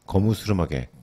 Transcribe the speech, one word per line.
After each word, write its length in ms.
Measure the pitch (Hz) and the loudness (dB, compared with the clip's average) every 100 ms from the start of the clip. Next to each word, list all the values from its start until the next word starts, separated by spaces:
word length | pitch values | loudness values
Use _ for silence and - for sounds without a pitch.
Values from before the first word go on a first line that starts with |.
| - | -2
거무스름하게 840 | 98 104 107 104 98 82 69 62 - | 0 2 0 0 0 0 -2 -8 -16